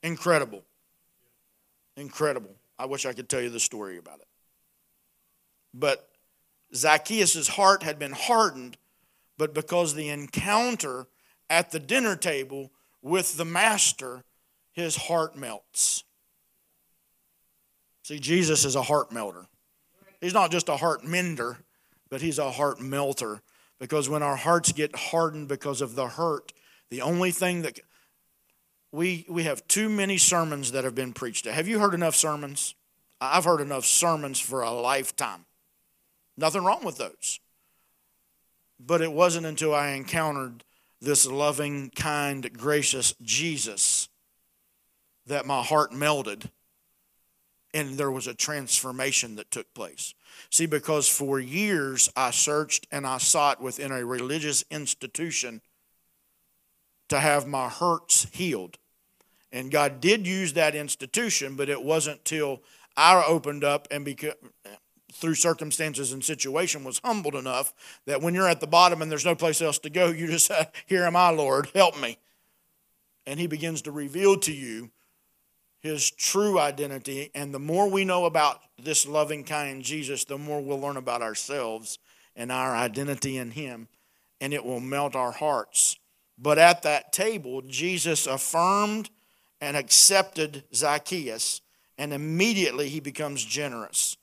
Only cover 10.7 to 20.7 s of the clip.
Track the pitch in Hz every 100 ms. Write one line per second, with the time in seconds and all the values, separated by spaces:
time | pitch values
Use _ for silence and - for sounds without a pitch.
10.7 | 233 147 127 127 _ _ _ _ 165 175
11.7 | 165 139 247 233 180 180 143 135 139 135
12.7 | _ _ _ 131 180 175 156 165 170 220
13.7 | 208 - - 131 123 _ _ _ _ _
14.7 | - 170 151 - 165 160 143 127 107 _
15.7 | - - - - _ _ _ _ _ _
16.7 | _ _ _ _ _ _ _ _ _ _
17.7 | _ _ _ - 147 135 170 165 151 143
18.7 | 135 127 147 - 113 104 90 92 _ _
19.7 | _ _ _ _ _ 175 180 175 170 170